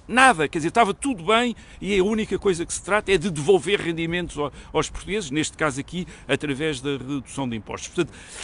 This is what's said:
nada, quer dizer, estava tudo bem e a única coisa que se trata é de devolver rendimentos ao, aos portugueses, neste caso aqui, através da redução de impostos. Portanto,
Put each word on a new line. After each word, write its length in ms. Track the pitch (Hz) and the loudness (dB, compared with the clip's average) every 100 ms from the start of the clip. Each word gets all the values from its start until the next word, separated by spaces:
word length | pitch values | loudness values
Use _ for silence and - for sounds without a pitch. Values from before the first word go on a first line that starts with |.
| - | -2
nada, 400 | 240 262 175 143 | 4 6 6 2
quer 120 | 170 | 0
dizer, 80 | 156 | 2
estava 260 | 233 208 | 4 4
tudo 300 | - 277 208 | 2 -2 -2
bem 300 | 165 226 247 - - - | 2 2 2 -4 -14 -8
e 200 | 180 202 | 0 2
a 40 | |
única 360 | 190 220 214 190 | 2 2 0 0
coisa 260 | 202 170 | 0 0
que 80 | 170 | -2
se 100 | - | -6
trata 300 | - 208 196 | 0 0 2
é 60 | 190 | 2
de 100 | 190 | 2
devolver 500 | 151 151 190 147 196 | 0 4 4 4 0
rendimentos 600 | 156 165 165 175 170 147 | 0 -2 -2 -2 -4 -4
ao, 120 | 143 - - | -6 -6 -4
aos 160 | 156 147 | -2 -2
portugueses, 420 | - 165 208 156 | -4 -4 -4 -2
neste 280 | 151 143 - | -2 -2 0
caso 200 | 156 131 | -2 -2
aqui, 280 | 131 175 170 - - | -6 -6 -8 -8 -2
através 540 | 139 151 131 156 143 | -2 0 -2 -2 -2
da 120 | 139 | -4
redução 540 | 135 127 143 - - 131 | -4 -4 -6 -6 -6 -4
de 80 | |
impostos. 340 | 113 - - - | -6 -8 -10 -6
Portanto, 280 | - 160 - - - | -4 -4 -4 -16 -14